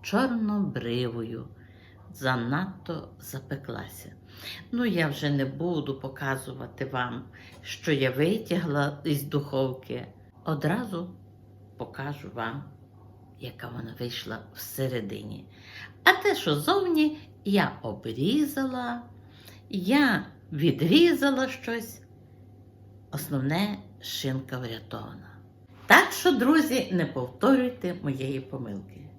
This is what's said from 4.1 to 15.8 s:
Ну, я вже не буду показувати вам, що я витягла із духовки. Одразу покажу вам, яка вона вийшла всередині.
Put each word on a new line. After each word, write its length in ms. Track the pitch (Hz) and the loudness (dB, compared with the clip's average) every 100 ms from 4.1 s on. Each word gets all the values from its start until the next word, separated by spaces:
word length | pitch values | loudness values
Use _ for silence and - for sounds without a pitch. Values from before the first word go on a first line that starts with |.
| - - - - - - | -18 -20 -16 -14 -14 -6
Ну, 140 | 240 240 | -2 2
я 220 | 170 156 | 2 2
вже 220 | 139 147 | 0 2
не 160 | 143 135 | 2 2
буду 540 | 135 170 165 139 135 | 0 0 0 -2 -6
показувати 880 | 139 - 135 131 127 127 120 - 135 | -8 -6 -4 -4 -6 -10 -12 -6 -4
вам, 380 | 127 123 120 - - - - | -2 -2 -4 -12 -18 -20 -18
що 300 | - - - | -14 -6 0
я 200 | 139 131 | 2 2
витягла 840 | 127 160 220 - 175 165 143 143 147 | 4 4 2 0 0 2 2 0 0
із 200 | 165 143 | 0 0
духовки. 840 | 143 147 147 135 131 127 - 120 - - - - | 0 -2 0 0 0 -2 -8 -8 -8 -16 -20 -10
Одразу 680 | - 147 151 214 233 170 180 - - - - - - - | -4 0 2 0 -2 -6 -8 -12 -20 -20 -20 -20 -20 -12
покажу 520 | 120 - 139 143 - | -12 -6 -6 -6 -10
вам, 300 | 107 113 139 - - - - - - - - | -6 -4 -6 -10 -18 -20 -20 -20 -20 -20 -12
яка 280 | 123 - 120 | -12 -10 -10
вона 280 | 120 113 - | -8 -10 -6
вийшла 400 | 123 - - 110 - | -6 -6 -8 -10 -12
всередині. 920 | - - - 135 123 101 - 107 101 - - - - | -14 -10 -4 -2 -2 -6 -8 -8 -12 -14 -20 -18 -16